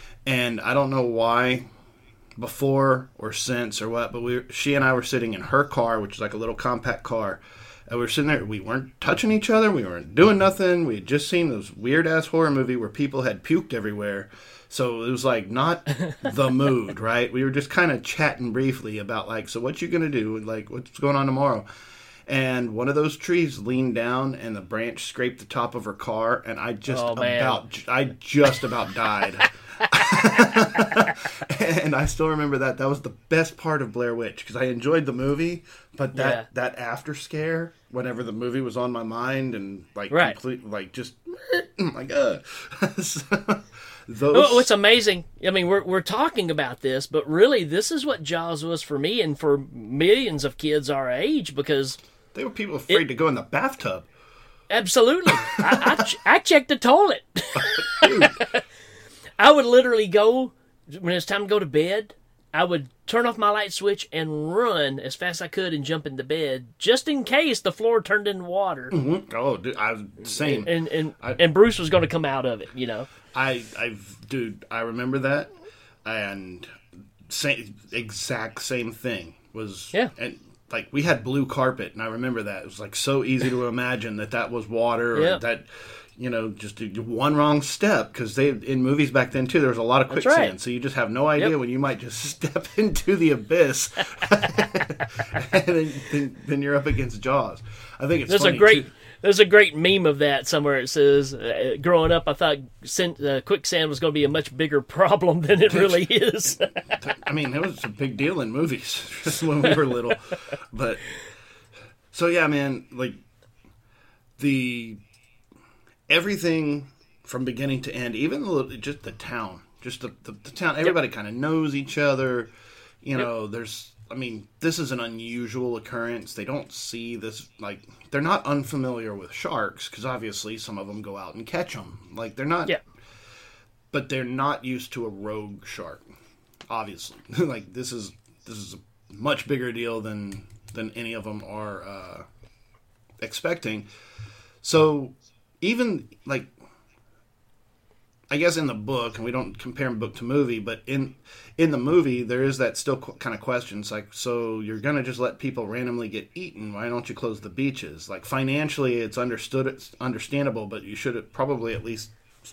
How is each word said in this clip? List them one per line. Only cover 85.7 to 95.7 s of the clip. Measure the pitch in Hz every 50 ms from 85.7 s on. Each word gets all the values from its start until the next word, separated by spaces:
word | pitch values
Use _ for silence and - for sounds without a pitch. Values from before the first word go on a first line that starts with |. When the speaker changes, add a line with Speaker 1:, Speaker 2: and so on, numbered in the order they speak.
| - - - - - - - - _
Speaker 1:
you | - 120 127
know, | 120 113 110 113
just | 101 101 - 107 104
do | - 120 107 92 110 117
one | 113 117 110 131 147 151
wrong | 147 147 147 147 147
step, | 139 - - - - 208 208 131 104 - -
'cause | - 123 110 110
they, | 135 135 143
in | 131 107 - 123 135 131 127
movies | 127 139 147 147 135
back | 120 135 123 127 -
then, | 139 127
too, | 127 - 170
there | 147 127
was | 117
a | 113 113
lot | 117 123 135
of | 131 -
Speaker 2:
That's | - - -
Speaker 1:
quicksand, | 247 294 330 254 131 92
Speaker 2:
right. | 95
Speaker 1:
so | - 123
you | 123 123
just | 123 139 135
have | 135 120 104
no | 110 127 143 151
idea | 151 147 170 160
Speaker 2:
Yep. | 160 147
Speaker 1:
when | 127 120
you | 127 131
might | 143 139 127 101
just | 117 123 110 - -
<laughs> |
step | 143 - - - 147 - 170 - - - -
into | 214 208 160 - - - 202
the | 180 165 156 143
abyss, | 120 104 107 160 175 165 139 123 - - - -
<laughs> | - 196 - - - 185 - 202 202 196 170 156 220 202 - - 185 160 - 151 - 147 - - - - - - 156 135 - -
and | 190 -
then, | 180